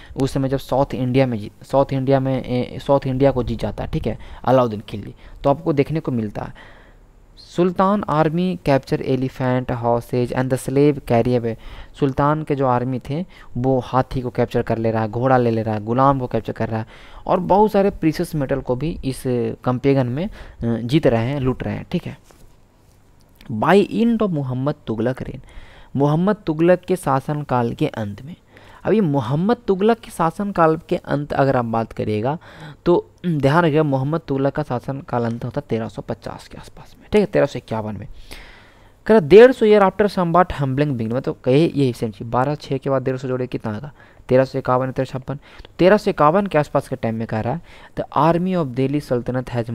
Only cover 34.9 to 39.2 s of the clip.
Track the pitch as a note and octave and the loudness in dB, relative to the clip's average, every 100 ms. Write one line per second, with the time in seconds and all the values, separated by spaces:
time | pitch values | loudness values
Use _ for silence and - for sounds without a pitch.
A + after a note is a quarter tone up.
34.9 | C3+ - B2 A#2 A#2 B2 C#3+ - A2+ A2 | -10 -6 -2 -2 -4 -6 -8 -6 -6 -6
35.9 | - - A2+ - - - - - - - | -10 -10 -10 -10 -14 -16 -20 -20 -20 -20
36.9 | - - G#3+ F#3+ D3+ C#3+ C3 - A2 G#2+ | -20 0 2 2 2 0 -2 -8 -6 -6
37.9 | G2+ - - - - - - - - - | -8 -12 -16 -16 -18 -18 -20 -20 -20 -20
38.9 | _ - A3 | _ 4 4